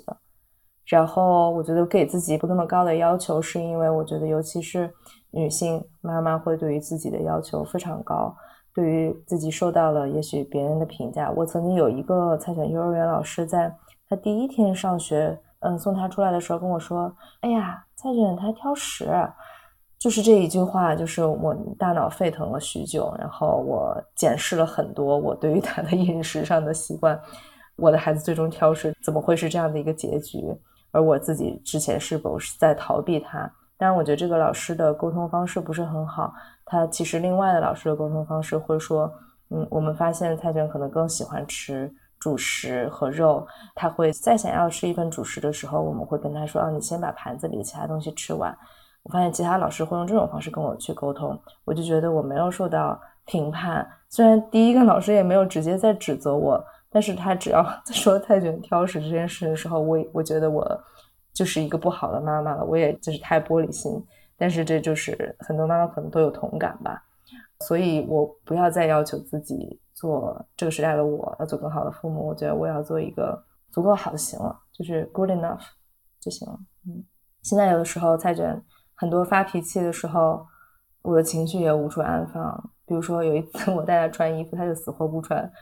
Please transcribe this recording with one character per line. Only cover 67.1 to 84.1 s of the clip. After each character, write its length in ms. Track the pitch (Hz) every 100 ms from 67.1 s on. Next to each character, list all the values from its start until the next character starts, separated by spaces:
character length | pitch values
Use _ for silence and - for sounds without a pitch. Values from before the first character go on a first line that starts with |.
| _ _ 247 - -
所 180 | - 170
以 260 | 180 156 -
我 180 | 151 151 -
不 100 | -
要 140 | 165 175
再 180 | 170 160
要 180 | 156
求 120 | 147 147
自 220 | - 151
己 380 | 151 135 - - _
做 500 | - 165 139 - - - -
这 100 | 165
个 40 |
时 120 | 156
代 140 | 160 151
的 80 | 151
我， 300 | 147 - -
要 80 | 156
做 100 | 143
更 140 | 151
好 140 | 151
的 80 | 143
父 180 | - 165
母， 160 | 156 151
我 80 |
觉 100 | 156
得 100 | 151
我 120 | 151 160
要 160 | 151
做 180 | 151 160
一 100 | -
个 280 | - - - - _ _
足 120 | 175
够 120 | 190
好 160 | 202 -
就 60 | 156
行 220 | - -
了， 180 | - - _
就 120 | -
是 200 | 175 160 160
good 180 | - 190
enough 320 | 180 170 175 - _ _ _ _ _
就 80 | 175
行 180 | - -
了。 100 | - 190 _ 185
嗯， 180 | 175 185 _ _ _
现 140 | - 202
在 140 | 196
有 80 | 170
的 60 |
时 140 | 170 170
候 180 | 170 165
蔡 180 | 175
卷 280 | 170 170 165 - _ _
很 160 | - 170
多 120 | 175
发 220 | 175 196
脾 160 | 190 175
气 200 | 165 190
的 120 | 170
时 140 | 165 165
候， 400 | 170 160 165 - _ _ _ _ _
我 140 | 180 165
的 60 |
情 240 | 160 160 165
绪 120 | 185
也 140 | 165
无 160 | 151 147
处 120 | 160
安 260 | 151 165 165
放。 440 | 165 160 - - _ -
比 80 |
如 80 | 165
说 200 | 165 170
有 120 | 160
一 80 | 151
次 280 | 160 - -
我 120 | 175
带 180 | 165 170
他 80 |
穿 300 | 160